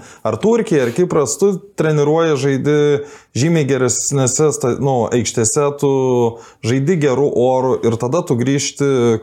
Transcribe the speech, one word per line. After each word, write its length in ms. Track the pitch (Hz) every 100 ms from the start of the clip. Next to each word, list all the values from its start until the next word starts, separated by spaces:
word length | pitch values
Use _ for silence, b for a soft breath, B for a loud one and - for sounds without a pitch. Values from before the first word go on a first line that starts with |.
| B B
ar 180 | 113 110
Turkija, 460 | 208 233 - 156
ar 60 | 120
Kipras, 460 | 120 180 170 135 -
tu 140 | 202 190 -
treniruoji, 640 | - 156 151 143 160 165 143
žaidi 380 | 139 135 127 151 147 143 143 B B
žymiai 340 | 113 147 170
geresnėse 840 | 135 135 127 - - 143 131 - 151
sta-, 220 | 139 131 120
nu, 300 | 139 131 113
aikštėse, 560 | 123 113 - 110 - 143 143
tu 160 | 143 135 131 123 117 113 B B
žaidi 400 | 113 131 139 185
geru 300 | 147 127 143
oru 460 | - 123 131 131 113
ir 160 | 117 110
tada 240 | 123 156
tu 160 | 170 127
grįžti 540 | 123 139 - - 139 135 120 113